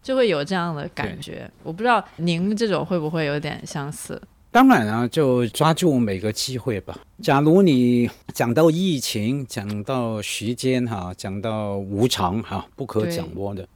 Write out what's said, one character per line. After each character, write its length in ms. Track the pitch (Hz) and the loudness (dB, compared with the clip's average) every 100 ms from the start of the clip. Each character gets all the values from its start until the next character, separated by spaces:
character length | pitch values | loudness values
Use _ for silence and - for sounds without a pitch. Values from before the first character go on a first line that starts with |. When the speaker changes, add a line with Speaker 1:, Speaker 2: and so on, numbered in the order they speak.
| - | -2
Speaker 1:
就 80 | 262 | 2
会 140 | 233 | 2
有 120 | 156 | 2
这 140 | 160 190 | 0 -2
样 180 | 170 | -2
的 140 | 151 147 - | -6 -8 -8
感 240 | 165 165 | -8 -8
觉。 140 | 147 | -12
Speaker 2:
对。 180 | - - _ | -14 -14 _
Speaker 1:
我 100 | - | -12
不 100 | 165 | -4
知 40 | 240 | 2
道 120 | 220 - - | 2 0 -4
您 400 | 170 165 190 214 | -2 0 0 0
这 100 | 226 | 0
种 200 | 165 147 | 0 0
会 120 | 180 | -2
不 120 | 151 | -2
会 160 | 165 151 | -2 -2
有 120 | 147 | -2
点 240 | 147 - - | -4 -8 -10
相 240 | 160 143 | -8 -8
似？ 300 | 147 - - - _ _ | -10 -12 -14 -14 _ _
Speaker 2:
当 140 | 233 262 | 6 8
然 180 | 175 107 | 6 2
啊， 180 | 113 120 | 0 0
就 360 | - 139 127 120 | 2 2 2 0
抓 260 | - 151 | 2 2
住 260 | 156 175 131 | 4 2 4
每 180 | 113 95 | 2 0
个 140 | 107 | -4
机 260 | 107 - 127 | -4 -6 -6
会 220 | 123 101 | -4 -6
吧。 180 | - - - - | -8 -16 -18 -4
假 200 | - 139 | 2 4
如 200 | 151 180 | 6 6
你 480 | 190 131 123 120 117 - - | 6 6 4 4 2 -2 -16
讲 200 | - 120 | -2 0
到 180 | 120 165 | 4 4
疫 300 | 160 190 147 | 4 0 -2
情， 440 | - 110 107 139 127 | -4 -2 -2 -2 -4
讲 380 | - 101 104 | -8 -6 -6
到 380 | 104 131 117 110 | -4 -4 -2 -4
时 340 | 101 - 110 120 | -6 -6 -6 -2
间 300 | 131 127 120 | 0 0 -2
哈， 280 | 107 90 92 | -4 -8 -10
讲 240 | 104 98 | -8 -6
到 340 | 110 107 104 101 | -6 -4 -4 -6
无 320 | 98 101 123 | -4 0 0
常 340 | - 90 107 | 2 0 -2
哈， 240 | 104 98 - - | -4 -8 -10 -12
不 80 | 135 | -4
可 200 | - 175 | -2 -2
掌 200 | 170 165 165 | -4 -8 -8
握 180 | 98 | -8
的， 100 | 98 | -8
Speaker 1:
对。 60 | 95 | -14